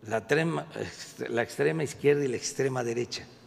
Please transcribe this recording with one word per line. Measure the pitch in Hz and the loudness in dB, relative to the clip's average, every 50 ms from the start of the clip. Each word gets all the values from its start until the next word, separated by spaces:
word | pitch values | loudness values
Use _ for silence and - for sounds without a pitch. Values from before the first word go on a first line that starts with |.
| - - | -8 -2
La | 107 113 107 - | -2 -2 2 4
trema-, | 147 151 160 165 160 151 - - - 107 107 - - - - - - - - - | 2 4 4 2 0 -2 -6 -6 -6 -6 -6 -6 -6 -12 -14 -14 -10 -8 -6 -2
la | 120 117 | 0 0
extrema | 117 - - - 143 151 160 160 156 | 0 0 0 2 2 2 4 2 -2
izquierda | 123 - - - 139 147 147 143 | -2 -4 2 4 6 6 6 4
y | 135 | 0
la | 120 110 | 0 -2
extrema | - - - - 135 135 131 127 120 | -2 -4 -2 0 0 0 2 0 -2
derecha. | 120 117 120 120 - - - - - - - - | 0 0 -2 -2 -4 -4 -10 -10 -12 -18 -20 -20